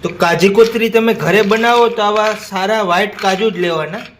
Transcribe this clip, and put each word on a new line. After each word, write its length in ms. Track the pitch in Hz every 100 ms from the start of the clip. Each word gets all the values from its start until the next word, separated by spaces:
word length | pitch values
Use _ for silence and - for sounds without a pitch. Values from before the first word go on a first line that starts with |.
તો 80 | 160
કાજુ 400 | - 175 165 190
કતરી 360 | 202 226 233 226
તમે 240 | 226 226
ઘરે 280 | 220 156 190
બનાવો 480 | 208 220 233 240 233
તો 120 | 233
આવા 320 | 208 214 214
સારા 480 | 208 - 190 190 220
વ્હાઈટ 340 | 196 175 202 -
કાજુ 340 | 196 190 220
જ 60 | 175
લેવાના 420 | 180 160 151 202 247 -